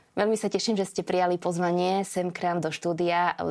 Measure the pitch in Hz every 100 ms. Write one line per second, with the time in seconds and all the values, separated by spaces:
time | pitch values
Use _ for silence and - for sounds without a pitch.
0 | - - 208 220 202 190 - 208 190 -
1 | 175 185 180 180 180 175 175 175 180 190
2 | 196 185 180 170 180 175 160 160 170 165
3 | 175 170 175 - 170